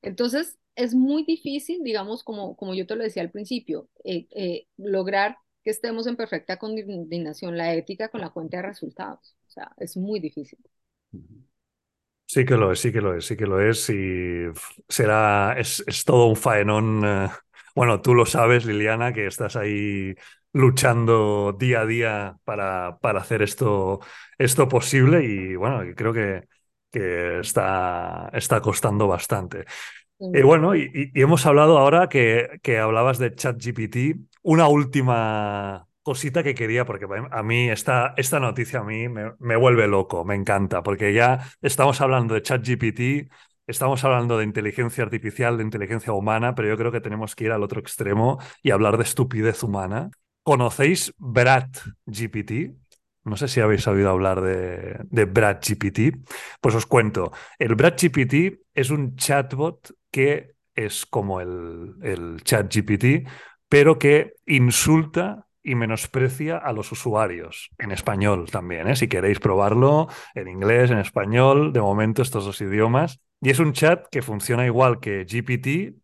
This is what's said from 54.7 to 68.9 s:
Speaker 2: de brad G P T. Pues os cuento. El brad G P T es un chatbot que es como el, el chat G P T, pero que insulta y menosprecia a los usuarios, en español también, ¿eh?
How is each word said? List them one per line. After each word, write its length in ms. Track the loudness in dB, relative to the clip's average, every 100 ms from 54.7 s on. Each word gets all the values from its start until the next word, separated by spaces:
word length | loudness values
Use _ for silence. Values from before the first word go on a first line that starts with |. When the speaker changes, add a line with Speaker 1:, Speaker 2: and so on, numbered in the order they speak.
| -8 -12 -12
Speaker 2:
de 200 | -6 0
brad 320 | 2 4 2 2
G 220 | -4 -4
P 120 | -4
T. 220 | 2 0 0 -12 -16 -16 -2
Pues 140 | 0
os 120 | 0 2
cuento. 460 | 2 2 0 -6 -8 -20 -4
El 160 | 0
brad 200 | 4 4
G 160 | 4 0
P 160 | 2 2
T 340 | 2 2 -2 _
es 160 | -4 -2
un 260 | -2 -4 -4
chatbot 760 | 0 0 0 -4 -6 -6 -20 -20 _
que 440 | 0 0 0 -6 _ _
es 320 | -8 -6 -6 -6
como 340 | -4 -2 -4
el, 540 | -6 -10 -10 -12 -14 -12
el 400 | -8 -6 -6 -8
chat 300 | -2 0 0
G 120 | -2
P 140 | 0 2
T, 260 | 4 2 -2 -16 -20 _ _
pero 300 | 6 8 6
que 360 | 6 4 4 -8 0
insulta 1000 | 4 4 4 4 4 4 -2 -4 -6 -16 _
y 140 | -6 -2
menosprecia 800 | -2 -4 -4 0 0 -2 -6 -4
a 140 | -6
los 180 | -6 -8
usuarios, 800 | -8 -2 0 0 -4 -12 -16 -20 _
en 120 | -8
español 600 | -4 -4 0 2 2 -2
también, 360 | -8 -8 -6
¿eh? 100 | -2